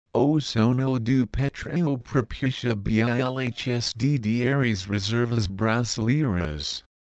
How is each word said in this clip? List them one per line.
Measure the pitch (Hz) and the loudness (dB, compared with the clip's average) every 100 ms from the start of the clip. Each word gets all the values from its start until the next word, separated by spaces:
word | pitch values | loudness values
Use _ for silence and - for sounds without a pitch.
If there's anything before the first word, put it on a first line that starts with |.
| _ | _
o | 117 143 156 | 2 4 2
sono | - 113 113 127 131 131 | 0 2 2 2 0 0
do | 110 135 120 | 2 2 2
Petro | - 139 - - 175 160 135 | 0 -2 -4 -6 -2 0 -2
propicia | - 135 123 - 131 - 123 110 | -2 -2 -2 -2 -4 -2 -2 -2
B | 107 110 | 0 2
I | 120 120 | 2 2
L | 127 131 | 0 -2
H | 127 - 127 | -4 -4 -4
S | 120 117 110 | -2 -4 -2
D | 135 143 | 0 0
de | 107 117 120 | 0 0 2
Ares | 139 120 104 95 | 2 2 0 -2
reservas | 101 101 113 120 117 95 | -2 0 0 0 0 0
brasileiras. | 95 110 117 120 - 113 147 143 87 82 76 76 - - _ | 0 0 0 0 -2 0 2 2 0 -2 -4 -8 -10 -14 _